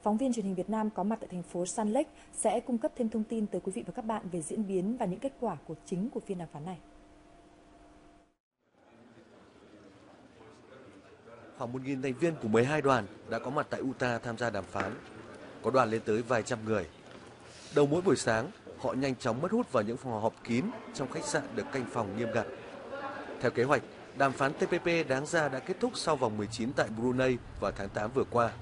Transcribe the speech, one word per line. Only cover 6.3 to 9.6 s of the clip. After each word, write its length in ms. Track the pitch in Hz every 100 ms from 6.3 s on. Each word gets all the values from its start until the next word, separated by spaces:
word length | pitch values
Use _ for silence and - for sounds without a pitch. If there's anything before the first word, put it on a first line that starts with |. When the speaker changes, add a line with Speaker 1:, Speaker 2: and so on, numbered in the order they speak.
| 185
Speaker 1:
đàm 100 | 165
phán 120 | 151
này. 140 | 160 180 - - - - - - - - - - - - - - _ _ _ _ _ _ - 117 117 117 - 104 - -